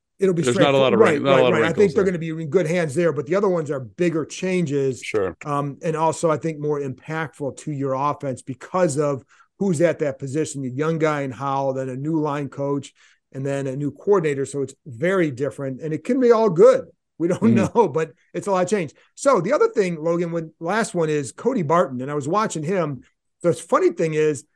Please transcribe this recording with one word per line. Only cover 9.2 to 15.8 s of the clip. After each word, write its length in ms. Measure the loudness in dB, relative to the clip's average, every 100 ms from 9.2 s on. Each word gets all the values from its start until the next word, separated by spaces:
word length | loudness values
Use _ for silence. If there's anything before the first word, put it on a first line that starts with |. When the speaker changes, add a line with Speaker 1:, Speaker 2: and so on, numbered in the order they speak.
| -8 _ _ _
Speaker 1:
who's 220 | -2 2
at 180 | 2 2
that 200 | -4 -4
position, 420 | -6 -4 -4 -6
the 80 | -8
young 280 | -4 -2 0
guy 240 | 0 0
in 100 | -4
Howell, 400 | -6 -4 -2 -2
then 140 | -2 -6
a 80 | -6
new 240 | -4 -2
line 280 | -2 -4 -6
coach, 440 | -6 -4 -4 -6 _ _ _ _
and 120 | -8 -4
then 200 | -4 -4
a 80 |
new 160 | -4 -6
coordinator. 540 | -4 0 0 0 -2 -4
So 160 | -6
it's 120 | -8 -10 -18
very 440 | -6 -2 0 0
different, 500 | -2 -6 -6 -10 -8